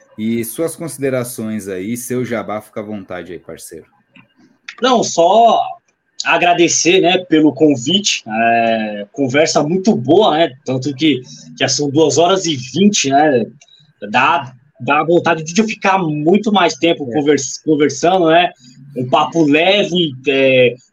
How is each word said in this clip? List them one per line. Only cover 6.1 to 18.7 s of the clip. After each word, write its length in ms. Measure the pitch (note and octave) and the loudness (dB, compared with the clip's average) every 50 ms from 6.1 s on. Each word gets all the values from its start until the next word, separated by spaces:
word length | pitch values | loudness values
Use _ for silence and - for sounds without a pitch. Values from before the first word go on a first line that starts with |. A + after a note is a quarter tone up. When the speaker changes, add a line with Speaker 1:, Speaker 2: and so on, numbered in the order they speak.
| _ - - | _ -8 -4
Speaker 2:
agradecer, 760 | C3+ D#3+ D#3 F3 F3 E3+ D#3+ F3 D3+ - - - E3 F#3+ F#3 | -2 0 2 2 2 4 4 2 2 2 0 0 2 2 4
né, 160 | D#3+ F3 F#3 F#3+ | 4 2 0 0
pelo 340 | - - D#3+ D#3 D#3 D3 C3 | 0 0 2 4 4 2 2
convite, 680 | - D#3 D3+ C#3 B2 - D3 F#3 G#3 G3+ - - - - | 2 2 2 2 0 -2 -2 -2 -2 -2 -2 -4 -4 -6
é, 800 | A2 A2 A2+ A#2 A#2 A#2 A#2 A2+ A2+ A2+ A2 A2 G#2+ G#2 G#2 G2+ - | -6 -2 0 2 2 2 2 2 2 0 -2 -2 -6 -8 -10 -12 -10
conversa 520 | - C#3+ C#3 B2 B2+ D3 E3 D#3+ - D#3+ D3 | -6 -6 -4 0 2 2 2 2 0 -2 -2
muito 320 | D3+ F3+ F#3+ F#3 A3 F#3+ | 0 -2 -2 0 0 0
boa, 420 | B2+ B2+ C3 E3+ G3+ A3 F3+ D3+ | 0 2 2 4 4 4 4 2
né, 200 | D#3+ E3+ - - - - | 2 0 -2 -4 -8 -8
tanto 280 | B2 C3 B2+ B2+ D3 C3+ | -6 -4 -4 -4 -6 -4
que 260 | B2+ D#3+ D#3 C3 B2+ - - - - - - - - | -2 0 0 0 0 -4 -12 -20 -20 -20 -14 -8 -4
já 80 | C3+ | -4
são 220 | C3 - D3 D3 C#3 | -2 -2 -2 -2 0
duas 280 | B2+ D#3+ D#3+ C#3+ B2 | 2 2 2 2 4
horas 280 | D#3 E3+ F3+ F#3+ F#3 E3+ | 2 2 2 2 0 -2
e 100 | E3 D3 | -4 -6
vinte, 540 | B2 - - - E3+ G3+ G#3 G#3 - - C#3 | -6 -8 -6 0 2 2 2 2 0 0 0
né, 360 | C3+ C#3+ D3+ D3+ C3+ A#2 G#2+ - - - _ _ _ _ _ _ _ - - G#2 | 2 2 4 4 2 0 -2 -4 -10 -16 _ _ _ _ _ _ _ -16 -8 -2
dá, 440 | A2 B2+ C3+ D3+ E3+ E3+ C3 B2 - - _ _ _ - | 0 2 2 2 2 0 -2 -8 -16 -20 _ _ _ -8
dá 240 | A#2+ C3+ C#3+ D#3 D#3+ | -2 0 0 0 2
vontade 400 | D#3+ F3 D#3+ C3+ E3 E3+ D#3+ D#3 | 2 2 2 2 2 0 -2 -4
de 180 | - - - | -4 0 0
eu 60 | A3 | 0
ficar 300 | A3 - - - G3 F#3+ | 0 -2 -4 -2 0 0
muito 540 | F#3+ F3 D#3 D3+ D3+ D3+ E3 G3+ G3+ - A3+ | 0 0 -2 -4 -2 0 2 2 2 2 0
mais 240 | G3+ F#3+ F3 D#3+ D3 | 0 2 2 0 0
tempo 320 | - E3 E3+ E3 - C#3+ A#2+ | 0 -2 -2 -2 -2 -4 -6
Speaker 1:
É. 40 | A2+ | -4
Speaker 2:
convers-, 480 | D3+ C#3 D3 D3 C3+ - - - - - | 0 2 2 2 0 0 -6 -12 -6 -2
conversando, 640 | D3+ D#3 C#3+ D3+ C3+ - - E3 E3+ F#3+ F#3 E3 | 0 0 2 2 0 0 0 0 2 2 2 2
né, 240 | D#3+ E3 F3 F3+ E3+ - _ - - | 4 4 4 2 0 -4 _ -20 -20